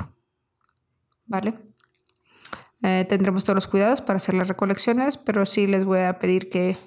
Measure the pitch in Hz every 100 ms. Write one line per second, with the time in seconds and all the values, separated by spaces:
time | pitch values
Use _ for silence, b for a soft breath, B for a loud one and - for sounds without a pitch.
0 | - _ _ _ _ _ _ _ _ _
1 | _ _ - 190 208 226 - _ _ _
2 | _ _ B B B B B _ 196 185
3 | 185 196 196 190 202 196 - 196 208 262
4 | - 190 - 185 185 185 196 196 - 240
5 | 277 269 - 202 196 - 196 190 190 185
6 | 185 180 180 185 185 180 180 185